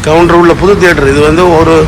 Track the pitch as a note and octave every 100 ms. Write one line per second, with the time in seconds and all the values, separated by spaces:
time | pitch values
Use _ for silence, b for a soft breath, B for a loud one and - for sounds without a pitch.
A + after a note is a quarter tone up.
0 | - D#3+ E3+ E3+ F3 D#3+ F#3 G3 F3+ D#3+
1 | C#3 C#3+ D3+ D#3+ F3+ D#3+ E3 E3